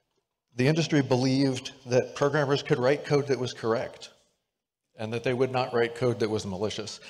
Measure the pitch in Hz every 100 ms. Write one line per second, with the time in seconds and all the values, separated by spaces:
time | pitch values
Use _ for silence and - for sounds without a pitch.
0 | _ _ _ _ _ 120 131 160 151 151
1 | 123 123 131 135 135 127 - - 123 123
2 | - - 143 151 139 139 - 143 123 147
3 | - 143 131 120 123 - 113 113 104 -
4 | - _ _ _ _ _ _ _ _ -
5 | 110 117 135 123 127 127 127 120 117 -
6 | 127 107 110 107 98 92 104 - 101 -